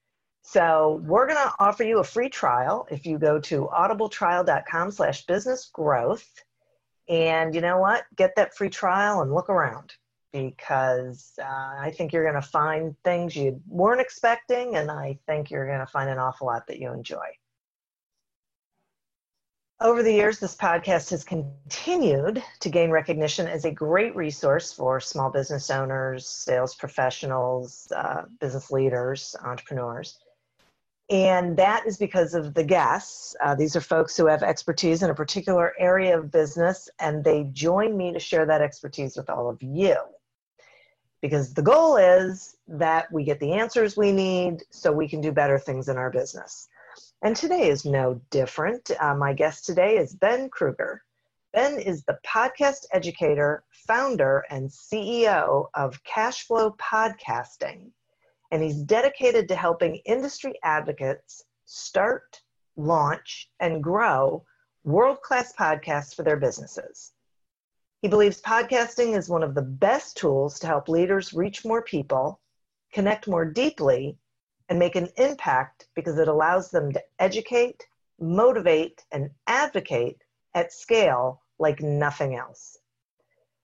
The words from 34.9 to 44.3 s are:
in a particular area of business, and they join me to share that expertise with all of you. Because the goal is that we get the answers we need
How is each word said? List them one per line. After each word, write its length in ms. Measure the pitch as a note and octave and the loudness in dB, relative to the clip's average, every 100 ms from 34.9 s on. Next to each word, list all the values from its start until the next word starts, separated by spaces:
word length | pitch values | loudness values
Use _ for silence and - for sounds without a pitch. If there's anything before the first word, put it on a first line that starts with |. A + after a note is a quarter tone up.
| E3 | 2
in 80 | F3+ | 0
a 60 | D3+ | -2
particular 580 | D3 G3+ F#3 F3+ E3+ - | -4 -4 0 2 2 2
area 360 | F3+ F#3 F#3 E3+ | 2 4 4 2
of 140 | D3+ | 2
business, 580 | E3 D3+ E3 E3+ F#3 - - | 2 2 2 0 0 -8 -6
and 240 | D#3 D3+ | -4 0
they 220 | D3+ D3+ C#3+ | 2 2 0
join 520 | C3+ D#3+ F#3 A3 G3+ | -2 0 2 2 -2
me 160 | F3+ | -4
to 60 | F3 | -6
share 260 | - E3 D#3 | -2 0 2
that 160 | D#3 | 2
expertise 560 | D3 - C#3+ D3 C3+ - | 2 -2 -12 -8 -8 -8
with 100 | C#3 | -8
all 220 | - A#2+ | -4 -4
of 100 | A2+ | -6
you. 360 | C3 D3 F#3+ C#3+ - - _ _ _ _ _ _ _ _ _ _ | -8 0 2 2 -2 -14 _ _ _ _ _ _ _ _ _ _
Because 320 | D3 D3 B2+ | -2 -2 -2
the 120 | - | 0
goal 340 | D3 D4 D#4+ C4 | 6 6 6 6
is 600 | F#3 F#3 F#3 F#3 - _ - | 8 6 4 -4 -14 _ -16
that 440 | D#3 D#3+ D#3+ E3 | -2 2 2 0
we 120 | E3 | -4
get 160 | C#3+ D3 | -2 -2
the 140 | D3 | -2
answers 440 | F#3+ A#3 B3 G#3+ G#3 | -2 0 0 0 2
we 140 | G3+ | 2
need 500 | G3 F#3+ | 2 2